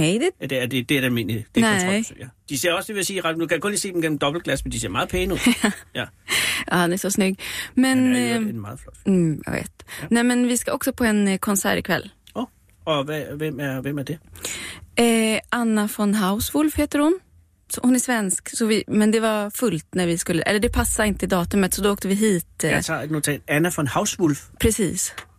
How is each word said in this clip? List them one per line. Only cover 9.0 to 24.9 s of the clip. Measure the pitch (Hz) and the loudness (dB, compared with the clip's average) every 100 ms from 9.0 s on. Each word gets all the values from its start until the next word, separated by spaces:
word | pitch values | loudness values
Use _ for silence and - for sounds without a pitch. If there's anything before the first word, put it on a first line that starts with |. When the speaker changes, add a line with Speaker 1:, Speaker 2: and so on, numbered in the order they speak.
| - | 2
Speaker 2:
fyr. | |
Speaker 1:
mm, | 185 165 151 - | 4 4 0 -4
jag | |
vet. | - - - - - | -6 -6 -14 -18 -10
Speaker 2:
Ja. | - | 0
Speaker 1:
Nej, | 233 | 2
men | 240 247 247 | 4 2 2
vi | 240 | 0
ska | - | -2
också | - - | -4 -2
på | - | 0
en, | 233 208 202 | 2 2 2
eh, | 190 | 0
konsert | - 202 202 180 | 0 0 0 -2
ikväll. | 175 165 - - - - | 0 -4 -4 -16 -14 -10
Speaker 2:
Åh, | 254 _ _ _ - | -10 _ _ _ -2
og | 151 | -2
hvad, | 139 151 135 143 | -2 -6 -6 -6
hvem | 156 147 | -6 -4
er, | 143 131 | -6 -4
hvem | 131 147 | -4 -6
er | |
det? | 135 - - - - - - - - - | -6 -10 -12 -12 -10 -10 -12 -16 -8 0
Speaker 1:
Eh, | 233 226 220 214 - | 2 4 2 0 -2
Anna | 240 226 214 208 - | -2 0 2 0 0
von | 208 | 0
Hauswolf | 208 185 202 - 285 311 - | 2 2 0 -2 0 0 0
heter | 294 285 | -2 2
hon. | 294 370 _ _ _ _ - | 2 2 _ _ _ _ -12
Så | - | -2
hon | 254 254 | 2 2
är | |
svensk, | 247 240 196 - - - | 2 0 0 -2 -6 -2
så | 220 | 0
vi, | 220 - | 0 2
men | 208 214 | 2 4
det | 220 | 4
var | 220 214 208 | 2 0 -2
fullt | - 240 165 - - | -2 0 0 -4 -2
när | 175 | 0
vi | 170 | 0
skulle, | - 170 - | 0 0 2
eller | 208 | 2
det | 240 | 2
passade | - 233 - 214 | 0 0 2 0
inte | 190 185 | 0 0
i | |
datumet, | 185 175 202 185 - | 0 2 2 2 2
så | |
då | 202 | 0
åkte | 202 185 | 0 0
vi | 196 | 2
hit, | 220 180 - - | 4 2 -2 -4
eh. | 160 | 0
Speaker 2:
Jeg | 143 - | 0 0
tager | 156 | -4
et | 143 | -2
notat. | 156 147 143 - | -2 -2 -4 0
Anna | 147 175 - | 2 2 0
von | 143 | 0
Hauswolf? | 175 208 - 170 143 - - | 0 0 2 2 0 -4 0
Speaker 1:
Precis. | 233 220 185 | 2 2 0